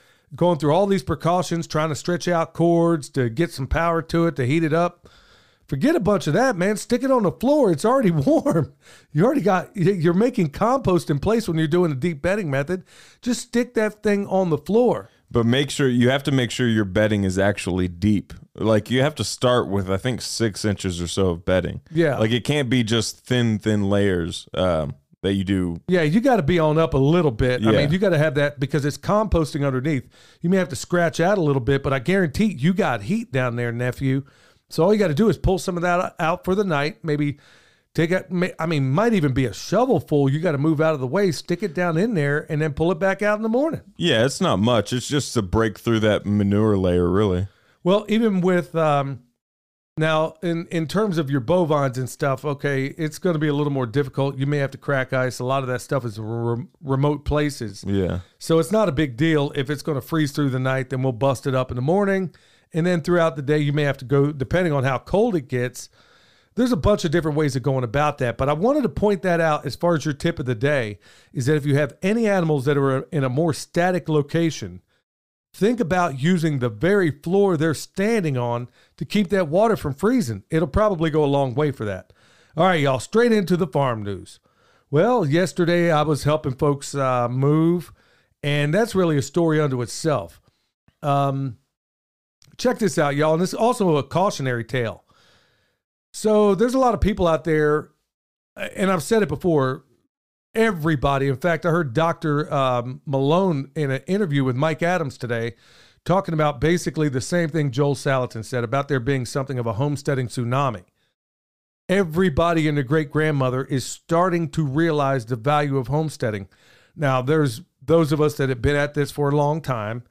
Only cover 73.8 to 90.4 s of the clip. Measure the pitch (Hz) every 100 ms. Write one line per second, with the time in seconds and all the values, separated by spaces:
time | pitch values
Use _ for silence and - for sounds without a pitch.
73.8 | 180 180 151 151 143 165 165 - 98 90
74.8 | _ _ _ _ _ _ _ - 208 247
75.8 | 165 180 175 135 156 185 160 139 120 107
76.8 | 170 202 165 - 170 196 202 160 160 143
77.8 | - - 208 233 160 127 120 120 123 _
78.8 | _ - 147 208 170 196 160 175 226 190
79.8 | 147 135 208 262 123 101 - 160 - 202
80.8 | 214 170 160 151 143 139 135 117 151 120
81.8 | 104 92 - _ _ _ _ 151 185 170
82.8 | 139 131 - 220 240 214 170 175 185 147
83.8 | 135 110 101 92 82 - _ _ _ _
84.8 | - 143 220 247 147 160 180 - 170 175
85.8 | 170 151 151 143 143 156 147 120 151 143
86.8 | - 143 131 123 120 127 143 156 165 175
87.8 | - - _ _ _ _ 143 147 147 190
88.8 | 226 190 170 147 - 180 165 156 151 127
89.8 | 120 - 160 127 87 -